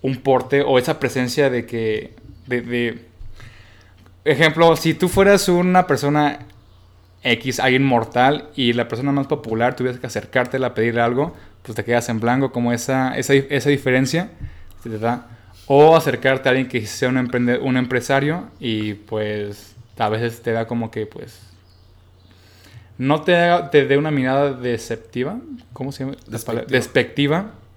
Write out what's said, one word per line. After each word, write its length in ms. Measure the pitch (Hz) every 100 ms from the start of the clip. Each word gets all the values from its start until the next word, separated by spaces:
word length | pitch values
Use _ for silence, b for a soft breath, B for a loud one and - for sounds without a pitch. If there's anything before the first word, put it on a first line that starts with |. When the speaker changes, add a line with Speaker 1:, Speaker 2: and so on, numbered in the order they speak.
Speaker 1:
un 140 | 135 131
porte 460 | - 131 123 139
o 160 | 139 127
esa 180 | 123 151
presencia 500 | 135 131 123 123 139
de 160 | 123
que, 520 | 117 117 110 107 - - - - -
de, 140 | 123
de, 420 | 117 120 120 - - _ - b b b b b b b - -
ejemplo, 500 | 147 131 160 156 170
si 200 | 156 165
tú 140 | 156 180
fueras 400 | 190 196 202 190
una 380 | 175 180 185 180
persona 540 | 135 143 151 147 - - - - - - - _ _
X, 380 | 131 117 131 120
alguien 240 | 131 127
mortal, 640 | 139 120 110 123 131 147 - -
y 160 | 120
la 160 | 117 117
persona 240 | 113 139
más 160 | 139 139
popular 480 | 147 - 110 120 123
tuvieras 240 | 127 120
que 80 | 120
acercártela 600 | 110 - 131 123 135 127
a 60 |
pedirle 280 | 123 113 117
algo, 340 | 117 123 156 B B B
pues 140 | - 110
te 80 |
quedas 240 | 107 120 120
en 100 | 113
blanco, 320 | 117 127 135
como 220 | 123 120
esa, 440 | 120 - 131 131 135
esa, 180 | 127
esa 360 | 139 135 143 143
diferencia 600 | 139 139 127 131 160 190 - B B B -
se 80 | 120
te 80 | 110
da. 300 | 113 120 - B B B -
O 240 | 139 151 160
acercarte 520 | 156 127 135 131 139
a 40 |
alguien 140 | 131 127
que 200 | 123 107
sea 240 | - 127
un 80 | 131
emprende-, 400 | 123 123 123 123
un 160 | 131 127
empresario 720 | 123 127 117 139 143 170 - -
y, 360 | 120 110 107
pues, 840 | 104 - 110 107 107 104 101 - - - -
a 100 | 110
veces 320 | 110 117 113
te 120 | -
da 140 | 113 113
como 240 | 117 110
que, 140 | -
pues, 360 | 107 - 120 - - - _ - - - _ _ _ b b b b b b -
no 240 | 131 156
te 120 | 151
da, 360 | 175 175 175 156
te 160 | 151
dé 140 | 135 139
una 120 | 151
mirada 420 | 147 131 135 143
deceptiva, 840 | 127 123 113 - 113 - 123 131 220 330 247 -
¿cómo 180 | - 131
se 120 | 139
llama 120 | 135 139 -
la 120 | 110
palabra? 280 | - 117 -
Speaker 2:
Despectiva. 680 | 127 - 139 120 - 143 160
Speaker 1:
Despectiva. 80 | 208 - -